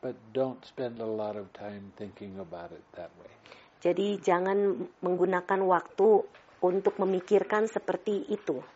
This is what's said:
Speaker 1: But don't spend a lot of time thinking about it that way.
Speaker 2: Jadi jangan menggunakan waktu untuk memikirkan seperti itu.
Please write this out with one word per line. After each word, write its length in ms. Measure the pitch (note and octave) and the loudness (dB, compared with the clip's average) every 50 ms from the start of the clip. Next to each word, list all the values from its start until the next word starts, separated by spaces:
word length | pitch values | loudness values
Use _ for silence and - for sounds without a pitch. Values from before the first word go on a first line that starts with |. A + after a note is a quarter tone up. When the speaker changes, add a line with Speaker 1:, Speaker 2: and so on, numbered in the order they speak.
| - | -6
Speaker 1:
But 160 | B2+ A#2+ G2+ A2 A2 A2 | -8 -8 -8 -14 -6 -2
don't 240 | C3 C3 C3 B2+ B2+ - - | -2 -2 -2 -2 -8 -14 -20
spend 320 | - - C3+ B2 A#2 A2+ | -10 -8 -8 -8 -6 -6
a 80 | A2+ A2 | -6 -4
lot 320 | A2 G#2+ G#2+ G#2 G#2 G#2 | -4 -4 -4 -4 -4 -6
of 80 | G2+ F#2 _ | -10 -12 _
time 400 | - G#2 G#2 G#2 G2+ G2 G2 F#2+ | -14 -12 -12 -12 -12 -14 -16 -14
thinking 400 | - G#2+ G2+ F#2+ - G#2+ G2+ F#2+ F#2+ | -14 -14 -14 -12 -14 -14 -14 -12 -12
about 320 | F#2+ E2+ F2 F2 E2+ E2+ E2+ | -12 -12 -12 -14 -12 -14 -16
it 80 | E2 - _ - - | -18 -20 _ -16 -14
that 120 | F2 E2 _ - | -14 -14 _ -20
way. 120 | F2+ - - - _ - - - - _ _ _ - | -20 -20 -20 -20 _ -20 -20 -20 -20 _ _ _ 0
Speaker 2:
Jadi 340 | F3 F3 F3 G3 G#3 G3+ F#3+ | 0 2 2 2 0 -2 0
jangan 680 | - - F3+ F3 F3+ F#3+ G3 G3+ G3+ G3+ F#3+ - - - - _ - | 2 2 2 4 4 2 2 2 2 2 0 0 -4 -10 -10 _ -2
menggunakan 580 | F3+ F3+ F3+ F3 F3+ F#3+ F3+ F3+ - G3 F#3+ F#3+ F#3 | -2 0 2 2 2 2 0 0 0 0 2 4 4
waktu 560 | F#3 E3+ - - - - G3 A3 G#3+ G3 - - - - - - - - - | 4 2 2 -2 0 2 6 6 6 6 4 0 -10 -20 -20 -20 -10 0 0
untuk 320 | F3+ F3+ G3 F#3 G3+ F#3+ - | 2 2 4 0 0 0 2
memikirkan 720 | F#3+ F#3+ F#3+ F#3 F3+ - G#3 G3 F#3 - - G#3+ G#3+ A3 | 0 0 0 -2 0 4 4 4 4 4 2 0 0 0
seperti 540 | - G3+ - - F3+ F3+ - - G#3 G3 - - G3+ | -2 -4 -4 -2 -4 -2 -2 -2 -2 -2 -2 -4 -6
itu. 300 | - - - D3+ B2+ - - - | -4 -2 -4 -4 -4 -4 -12 -20